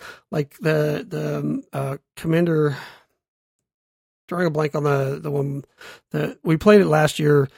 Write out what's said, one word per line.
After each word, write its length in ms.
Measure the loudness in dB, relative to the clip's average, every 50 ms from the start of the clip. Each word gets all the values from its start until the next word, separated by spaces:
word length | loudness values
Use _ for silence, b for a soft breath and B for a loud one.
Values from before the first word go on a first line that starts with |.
| B B B B B B
like 260 | -4 -4 -4 -4 -6 -6
the, 440 | -2 0 0 2 0 0 -2 -4 -6 -8
the, 300 | -8 -8 -6 -6 -6 -4
um, 240 | -4 -4 -6 -6 -8 _ -8
uh, 240 | -8 -6 -6 -8 -10 _ _ _
Commander, 600 | -10 -4 0 2 2 2 2 2 2 0 0 -2 B B B B B B B B _ _ _ _ _ _ _ _ _ _ _ _ _ _ _ _ _ _ _ _ _ _ -8
drawing 180 | -4 -2 0
a 40 | 0
blank 240 | 0 0 -2 -2 -2
on 100 | -2 0
the, 340 | 0 0 0 0 -2 -4 -6
the 100 | -6 -4
one 340 | -4 -2 -2 -4 -6 -8 -10 B B B B B B B B _ -4
that 260 | -4 -4 -4 -6 -6 -2
we 120 | 0 0
played 240 | 2 6 6 8 8
it 60 | 6
last 320 | 6 4 2 2 2 0 0
year, 300 | 0 2 4 4 2 0 b